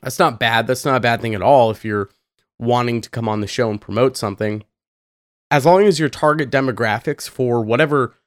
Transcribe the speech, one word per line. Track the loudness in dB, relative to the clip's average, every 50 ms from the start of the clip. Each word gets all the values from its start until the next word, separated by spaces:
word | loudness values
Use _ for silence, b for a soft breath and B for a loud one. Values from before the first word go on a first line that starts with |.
| -10
That's | -12 -2 0
not | 0 0 0 0
bad. | -2 0 0 0 0
That's | 0 -2 -2 0
not | -2 -2
a | 0
bad | 2 0 0 0
thing | -2 -6 -6
at | -2 2
all | 4 6 6 4 4
if | 0 -4 -6
you're | -4 -4 -4 -4 -6 _ _ _ _ _ _ _ _ _ _
wanting | -2 0 0 0 0 0 -2 -4
to | -6 -8
come | -10 -6 -4 -4
on | -4 -4
the | -4
show | -6 -4 -2 -2 -2
and | -2 -6
promote | -8 -6 -2 0 0 0 0
something. | -2 -8 -8 -6 -4 -4 -4 -4 -6 -10 _ _ _ _ _ _ _ _ _ _ _ _ _ _ _ _ _
As | 0 2 4
long | 4 6 6 6
as | 4 4 2
your | 0 -4
target | -2 0 0 0 2 0 -2 -2
demographics | -2 -2 0 0 -2 -2 -2 -2 -2 -2 -2 -6 -8 -6 -8 -16
for | -6 -4 -2 0 0 0
whatever | 0 0 2 2 2 2 2 0 -2 -2 _ _ _